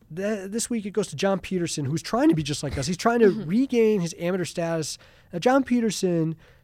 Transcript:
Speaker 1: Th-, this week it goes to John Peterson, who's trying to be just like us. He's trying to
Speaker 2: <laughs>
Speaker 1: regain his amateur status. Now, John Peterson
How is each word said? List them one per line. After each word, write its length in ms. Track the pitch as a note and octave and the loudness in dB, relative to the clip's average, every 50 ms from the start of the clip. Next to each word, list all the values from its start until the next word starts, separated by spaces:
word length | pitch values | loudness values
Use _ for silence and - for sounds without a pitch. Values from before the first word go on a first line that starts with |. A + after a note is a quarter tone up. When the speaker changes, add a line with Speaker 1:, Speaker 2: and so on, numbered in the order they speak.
| _ - D#3 | _ -14 -10
Speaker 1:
Th-, 360 | E3+ G3 G#3 A3 G3+ F#3+ G3 | -6 -4 -4 -4 -4 -6 -6
this 180 | G3+ A#3 - - | -6 -6 -4 -4
week 160 | B3 A3+ F#3+ | -4 -4 -4
it 40 | G#3 | -4
goes 160 | F3+ G#3+ F#3+ | -2 -2 -4
to 100 | - - | -2 -2
John 220 | C3+ F#3+ G3 G3 F#3 | -2 0 0 0 -2
Peterson, 460 | - - F#3+ F#3 E3+ D#3+ - - C#3+ | -2 -4 -2 -2 -2 -2 -2 -4 -2
who's 180 | B2+ D#3 D#3+ | -2 -2 -4
trying 260 | - - - A3+ C#4+ D#4+ | -4 -2 0 2 4 4
to 60 | E4 | 4
be 80 | D#3 | 2
just 220 | D3+ C#3+ D3 - - | 0 -2 -4 -4 -6
like 120 | C#3 - | -4 -4
us. 120 | D3 B2+ C#3+ | -4 -2 -4
He's 80 | F#3 | -2
trying 240 | - - A#3 A#3 A#3+ | 0 2 2 4 6
to 80 | A3+ G3+ | 6 6
Speaker 2:
<laughs> 160 | G#2+ A2+ - | 4 2 -2
Speaker 1:
regain 540 | D3 F3+ A#3 C4+ C4+ - A#3 A3+ G#3+ G#3+ G3+ | 0 0 0 2 2 2 4 4 4 4 2
his 120 | E3+ E3 - - | 0 -2 -4 -4
amateur 260 | E3+ F3 F#3 F#3+ E3+ | -4 -2 -2 -2 -4
status. 540 | - - - E3+ E3 E3 E3 D#3 - - - - - - _ _ _ | -4 -4 -4 -4 -2 -2 -4 -4 -6 -10 -12 -16 -20 -20 _ _ _
Now, 60 | - F3 | -6 0
John 240 | D#3+ B3 C4 C#4 | 2 4 4 4
Peterson 720 | B3+ - B3 B3 A3+ A3 F#3+ - - F#3 F3 E3 D#3+ D#3+ D#3+ - - - - _ | 4 2 0 0 0 0 0 0 0 0 2 0 0 -2 -4 -6 -12 -20 -20 _